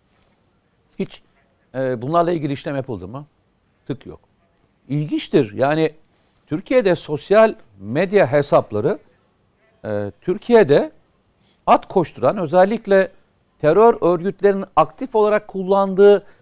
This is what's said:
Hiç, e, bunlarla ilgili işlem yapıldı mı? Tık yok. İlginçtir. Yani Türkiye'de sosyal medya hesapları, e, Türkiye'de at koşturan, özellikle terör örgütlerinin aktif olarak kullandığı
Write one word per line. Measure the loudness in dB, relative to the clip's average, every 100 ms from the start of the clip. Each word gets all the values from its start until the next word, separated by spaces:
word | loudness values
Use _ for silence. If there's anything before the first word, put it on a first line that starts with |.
| _ _ _ _ _ _ _ _ _ -12
Hiç, | -12 -14 _ _ _ _ _ -8
e, | -6 -6
bunlarla | -2 0 0
ilgili | -2 -4
işlem | -8 -8 -8
yapıldı | -8 -10 -12
mı? | -16 -18 _ _ _ _ _ -12
Tık | -12 -14
yok. | -20 _ _ _ _ _ _ -8
İlginçtir. | -6 -6 -8 -2 0 0
Yani | -2 -2 0 -2 -6 _ _ _ _ -10
Türkiye'de | -10 -2 0 2 0
sosyal | -4 -8 0 4 4 0 _ _
medya | -8 -4 0 0 2
hesapları, | 0 2 0 0 -2 -2 -4 _ _ _ _ _ _ _ _ -8
e, | -8 -8 -8
Türkiye'de | -8 -6 2 4 4 2 0 -10 _ _ _ _ _ _ 0
at | 0 0
koşturan, | -4 -4 -2 -2 -2
özellikle | 0 2 2 0 0 0 0 _ _ _ _ _
terör | 0 4 4 4 0
örgütlerinin | -2 -4 -2 0 0 -2 -2
aktif | -2 -4 -6 -2
olarak | 0 0 -4
kullandığı | -8 -2 0 0 4 6 6 0 _